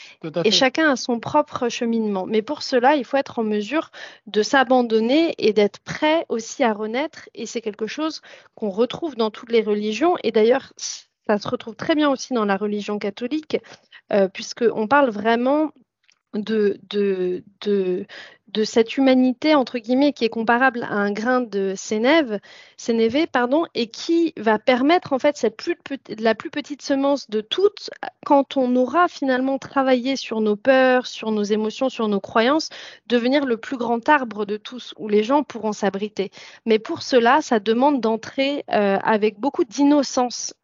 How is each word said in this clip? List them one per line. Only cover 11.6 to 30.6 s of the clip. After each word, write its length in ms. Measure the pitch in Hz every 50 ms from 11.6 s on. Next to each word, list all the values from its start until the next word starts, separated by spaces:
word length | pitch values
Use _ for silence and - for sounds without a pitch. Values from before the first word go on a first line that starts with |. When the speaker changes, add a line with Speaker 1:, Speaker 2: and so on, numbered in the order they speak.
| - 233 208
Speaker 2:
très 200 | - - - 320
bien 160 | 302 302 285
aussi 220 | 269 - - - 254
dans 120 | 226 214
la 120 | 202 196
religion 420 | 190 214 208 208 208 202 - 208 208
catholique, 580 | 202 202 196 - 240 240 294 311 311 - - - - - - - _ _ - - _ - -
euh, 140 | 202 190
puisqu'on 600 | 185 - - 226 - - - 240 220 - 214 214
parle 220 | 208 277 294 277 240
vraiment 640 | 202 202 202 226 233 240 247 262 285 302 311 - - _ _ _ _ _ _ _ _ _ _ _ -
de, 420 | 214 202 214 220 214 208 196 - - 196 -
de, 520 | 202 208 202 196 190 185 180 180 180 - - - _ -
de, 440 | - 208 202 196 185 185 180 196 202 - - - - - - _ _ _
de 140 | - 214 220
cette 340 | - - 240 226 226 -
humanité, 580 | 277 269 262 262 254 254 254 240 - - 311 311
entre 240 | 285 240 - - 247
guillemets, 340 | 208 226 254 262 294 294 269
qui 120 | - 233
est 40 | 220
comparable 540 | - 226 226 240 233 240 269 262 226 240 -
à 100 | - -
un 180 | 208 202 202
grain 300 | 202 208 214 254 254 254
de 320 | 247 214 202 202 196 190 190
sénève, 640 | 190 - - 220 214 233 262 320 330 285 226 208 196 - - - - - - _
sénévé, 480 | - - - 226 226 226 226 226 302 339
pardon, 400 | - - 247 247 247 269 330 339 - -
et 140 | - 240
qui 460 | - - - - - 339 339 339 - -
va 220 | - 214 220 214 214
permettre, 520 | - - 254 247 269 294 349 359 - -
en 60 | 277
fait, 200 | 247 - 294 285
cette 200 | - - 214 214
plus 180 | - - 339 339
pet-, 440 | - - - 277 - _ - - 220
la 160 | 220 226 220
plus 160 | 220 - 311
petite 320 | - 294 - - 294 - -
semence 480 | - 277 269 277 277 285 254 - -
de 100 | 208 214
toutes, 480 | 208 - - 370 392 415 - - - - - - - - - _ -
quand 300 | - 294 277 277 - -
on 180 | 277 254 247 247
aura 320 | 254 254 247 262 339 359
finalement 500 | 339 - - 285 269 254 254 262 269 269
travaillé 580 | 269 - - - 269 262 262 262 247 233 269 269
sur 240 | - - - 226 220
nos 160 | 214 208 208
peurs, 520 | 202